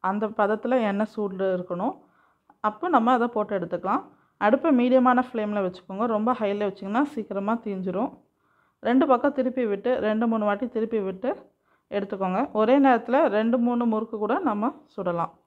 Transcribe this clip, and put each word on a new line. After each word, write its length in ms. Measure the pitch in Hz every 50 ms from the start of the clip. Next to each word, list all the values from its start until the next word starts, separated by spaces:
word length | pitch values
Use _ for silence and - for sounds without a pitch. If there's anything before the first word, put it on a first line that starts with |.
| - 185
அந்த 140 | 190 208 214 214 214 -
பதத்துல 400 | 214 196 214 214 - 240 247 262 226 208
எண்ணெய் 200 | 196 202 214 214 -
சூடு 340 | - 208 202 185 185 190 190 185
இருக்கணும். 400 | 180 180 - 180 175 190 254 370 - _ _ _ _ _ _ _ _ _ _ _ _ _ 214
அப்போ 180 | 214 - - 359 339
நம்ம 160 | 254 220 233 254
அதை 120 | 240 233 240 233
போட்டு 180 | 220 208 202 214 190
எடுத்துக்கலாம். 460 | 180 170 - 170 - 185 208 294 - - _ _ _ _ _ _ 202
அடுப்பை 240 | 208 220 269 - 330 294 247
மீடியமான 440 | 240 247 247 262 247 254 247 247 247 247
ஃப்ளேம்ல 360 | - 233 214 208 208 208 196
வச்சுக்கோங்க. 400 | 185 185 - - _ 190 190 220 247 226
ரொம்ப 180 | 208 214 240 254 247
ஹைல 280 | 226 202 202 202 208 202
வச்சிங்கன்னா 340 | 190 - - 196 208 240 294 285 -
சீக்கிரமா 420 | - 208 - 202 196 196 202 226 233 233
தீஞ்சிரும். 460 | 220 202 190 185 185 180 185 226 285 - - _ _ _ _ _ _ _ _ _ _ _ _ - -
ரெண்டு 160 | 240 262 330 311
பக்கம் 240 | 262 240 - 285 294
திருப்பி 280 | 269 254 254 247 - 247 220 202
விட்டு 180 | 196 - 247 254 - -
ரெண்டு 180 | 214 214 220 233 233
மூணு 140 | 226 226 208 208
வாட்டி 180 | 202 208 262 233 -
திருப்பி 240 | 226 220 220 226 220 202 190
விட்டு 220 | 190 190 - 254 403 - - _ _ _ _ _ _ _ _ _ -
எடுத்துக்கோங்க. 440 | 202 202 202 - 190 190 185 185 190 254 285 - 214
ஒரே 140 | 220 220 254 285 277
நேரத்துல 320 | 269 254 226 233 - 240 269 330 277 196
ரெண்டு 200 | 208 220 226 233 254 233
மூணு 180 | 240 240 240 240 233 220
முறுக்கு 240 | 220 220 220 - 214 208
கூட 100 | 208 240 359 392 285
நம்ம 220 | 214 202 208 254 294 - - _ _
சுடலாம். 380 | - 196 180 175 170 170 - - _ _